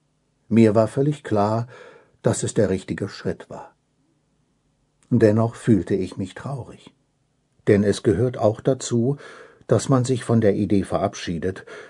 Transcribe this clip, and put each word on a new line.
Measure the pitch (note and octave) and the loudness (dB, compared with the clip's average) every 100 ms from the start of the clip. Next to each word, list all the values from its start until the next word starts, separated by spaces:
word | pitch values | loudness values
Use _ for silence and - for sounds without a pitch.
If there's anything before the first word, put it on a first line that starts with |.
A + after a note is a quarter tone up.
| _ _ _ _ - | _ _ _ _ 0
Mir | A2 A2 G#2+ | 4 6 4
war | A2 | 2
völlig | C#3 C#3+ D3 | 0 -2 -2
klar, | - G#2 G#2 A2+ A#2+ - - - _ _ | -4 -2 0 -2 -6 -12 -20 -20 _ _
dass | A#2 G2 | -2 -2
es | A#2 | -2
der | - F#2+ | 0 0
richtige | F#2+ - A2 G2 | 0 -4 -8 -8
Schritt | - - - - | -8 -8 -8 -12
war. | - - _ _ _ _ _ _ _ _ _ _ _ _ _ - | -18 -18 _ _ _ _ _ _ _ _ _ _ _ _ _ -2
Dennoch | A#2+ G#2+ A2 A#2 - | 4 4 4 0 -2
fühlte | - G2+ E2+ F#2+ | 2 2 2 -4
ich | F#2 - | -4 -8
mich | F#2+ - | -10 -10
traurig. | - C#3 - - - _ _ _ _ _ _ _ - | -12 -12 -14 -20 -20 _ _ _ _ _ _ _ 2
Denn | G2+ | 2
es | G#2 G2 | 4 0
gehört | A#2 F#2+ B2+ B2 | 0 0 0 0
auch | G#2+ A2 | 0 0
dazu, | - C3 - A#2+ B2 C#3+ - - - _ - | -2 -2 -2 -2 0 -4 -8 -20 -20 _ -2
dass | A2 - | 0 2
man | C3 | 0
sich | B2 B2 | 2 -2
von | - A#2 | 0 2
der | G#2 G2 | 2 2
Idee | G2 G2+ | 2 0
verabschiedet, | - E2 F#2+ - - E2 F#2 F#2+ - - | 0 -2 -4 -6 -8 -6 -6 -8 -14 -20